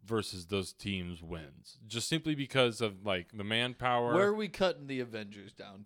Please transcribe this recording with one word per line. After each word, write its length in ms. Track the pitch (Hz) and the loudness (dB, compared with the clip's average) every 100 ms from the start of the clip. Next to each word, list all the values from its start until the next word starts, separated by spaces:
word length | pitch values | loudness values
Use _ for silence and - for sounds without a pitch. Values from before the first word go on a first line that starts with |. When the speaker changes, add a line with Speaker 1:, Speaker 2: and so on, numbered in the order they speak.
Speaker 1:
versus 440 | 101 113 - 92 85 | -2 0 0 -6 -2
those 260 | 98 90 | 0 0
teams 480 | - 104 95 87 85 | -4 -4 -2 -4 -8
wins, 560 | 82 85 78 73 - - 110 | -8 -10 -10 -18 -20 -20 -8
just 220 | 117 - | -4 0
simply 240 | 160 156 | 0 0
because 480 | 147 131 135 123 110 | -2 2 4 4 4
of, 240 | 113 95 104 | -2 -2 0
like, 240 | 92 87 110 | 0 0 -6
the 60 | |
manpower. 720 | 101 113 123 123 127 123 120 165 | 0 0 0 0 2 4 4 6
Speaker 2:
Where 120 | 202 | 4
are 40 | |
we 160 | 214 208 | 2 -2
cutting 380 | - 190 165 139 | 2 2 2 -4
the 120 | 131 | -4
Avengers 520 | 123 110 104 101 98 | -4 -6 -8 -12 -16
down 300 | - 98 98 | -16 -16 -14